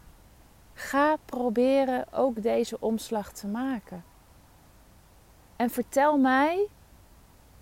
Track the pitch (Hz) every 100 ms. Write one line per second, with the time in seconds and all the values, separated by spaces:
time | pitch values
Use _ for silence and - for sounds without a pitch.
0 | - - - - - - - - - 269
1 | 294 311 - 247 247 220 262 269 262 247
2 | - - 262 226 226 226 233 226 220 220
3 | - 214 190 - 202 220 269 240 - 180
4 | - - - - - - - - - -
5 | - - - - - - 240 - - 277
6 | 294 285 262 262 302 370 415 - - -
7 | - - - - - -